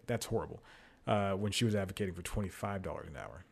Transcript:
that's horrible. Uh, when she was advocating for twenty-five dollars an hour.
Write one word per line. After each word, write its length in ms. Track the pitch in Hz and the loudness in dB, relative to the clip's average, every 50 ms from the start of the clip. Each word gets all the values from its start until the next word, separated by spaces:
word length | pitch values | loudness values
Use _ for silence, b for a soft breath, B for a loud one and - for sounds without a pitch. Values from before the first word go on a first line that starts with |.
| - | -4
that's 200 | - 123 110 - | -2 -2 -2 0
horrible. 360 | - 113 107 80 78 78 - B B B B B B B B B | 0 0 0 0 -2 -6 -12 B B B B B B B B B
Uh, 260 | - 110 104 101 98 98 | 2 4 4 4 4 2
when 200 | 95 104 104 95 | 2 2 2 4
she 120 | - 123 | 4 4
was 100 | 113 104 | 6 4
advocating 380 | 101 95 95 95 - 104 92 87 | 4 2 0 0 -2 0 0 0
for 80 | 90 | -4
twenty-five 640 | 87 - - 110 104 92 - - - 101 101 98 92 | -6 -2 -2 0 -2 -2 -4 -4 -4 -2 -2 -2 -4
dollars 260 | 82 73 73 71 - | -4 -6 -6 -6 -8
an 80 | 76 | -10
hour. 300 | - - 50 57 87 92 - | -8 -10 -10 -10 -12 -16 -18